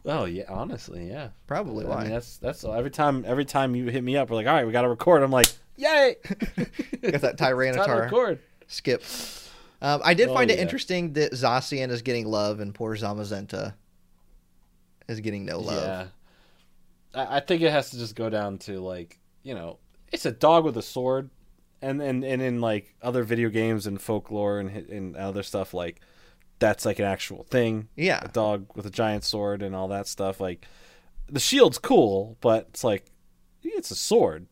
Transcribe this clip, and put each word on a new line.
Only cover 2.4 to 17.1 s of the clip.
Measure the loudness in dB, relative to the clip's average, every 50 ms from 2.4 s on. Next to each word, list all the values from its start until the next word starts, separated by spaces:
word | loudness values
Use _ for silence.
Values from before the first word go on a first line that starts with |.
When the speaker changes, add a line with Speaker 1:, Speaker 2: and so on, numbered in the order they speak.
| -6 -6 -6 -6 -8
Speaker 1:
every | -4 -2 -2 -2 -2
time, | 0 2 2 2 2 2 0
every | 0 0 0 0
time | 0 0 0 2 2 0
you | 0 -2
hit | -2 -2 -2 -2
me | 0 2
up, | 2 2 2
we're | 0
like, | 0 2
"All | 2 2
right, | 2 2
we | 2 2
gotta | 2 2 2
record." | 0 2 6 6 8 8 8
I'm | 6
like, | 6 6 6 6 4 -4 -20 -20 -12
"Yay!" | -2 0 4 6 6 6 6 4 0
<laughs> | -8
Speaker 2:
Got | -8 -6 -4 -4 -6 -4
that | -4 -6 -4 -4 -8 -8 -8 -8 -4
Speaker 1:
It's | -2 0 0 2
time | 0 0 0
to | 2 2
Speaker 2:
Tyranitar | 2 2 2 2 2 2 2 2 2 2 2
Speaker 1:
record. | 2 2 2 2 2 2 -2 -4 _ _ _ _ -20
Speaker 2:
skip. | _ -14 -6 0 0 0 0 -2 -10 -10 -10 -10 -12 -14 -16 -18 -20 -20 -20 -20 -20 _ _
Um, | -2 0 0 2 4
I | 4 6
did | 6 6 4
Speaker 1:
Oh, | 4
Speaker 2:
find | 2 4 4
it | 4
Speaker 1:
yeah. | 2 0
Speaker 2:
interesting | -2 -2 -6 -4 -2 -2 -2 -2 -2 0
that | 0 0 0
Zacian | 0 0 2 2 2 2 0 -2 -4 -4 -2 -4
is | -4 -4
getting | -2 -2 -2 -2 -2
love | -2 0 0 0 0 -2 -4
and | -6 -10 -8
poor | -6 -6 -6 -4
Zamazenta | -4 -4 -4 -4 -6 -6 -6 -6 -8 -8 -8 -8 -8 -8 -8 -10 -14 _ _ _ _ _ _ _ _ _ _ -20 -20 _ _ _ _ _ _ _ _ _ _ _ _ -12
is | -10 -10 -6
getting | -6 -6 -6 -6 -6
no | -6 -6 -6
love. | -4 -4 -4 -2 -4
Speaker 1:
Yeah. | -4 -6 -8 -10 -12 -16 -20 -20 _ _ _ _ _ _ _ _ _ _ -20 _ _ _ _ _ _